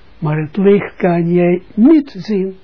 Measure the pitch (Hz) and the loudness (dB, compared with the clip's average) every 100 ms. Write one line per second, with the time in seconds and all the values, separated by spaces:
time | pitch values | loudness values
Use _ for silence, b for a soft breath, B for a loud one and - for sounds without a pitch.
0 | - - 151 151 151 - 196 202 - - | -20 -10 -6 -6 -6 -2 2 2 -2 -4
1 | 180 175 170 175 175 180 - - 254 311 | -2 0 0 0 0 -2 -4 0 4 4
2 | - 185 170 202 190 190 | 0 -8 -6 -6 -6 -10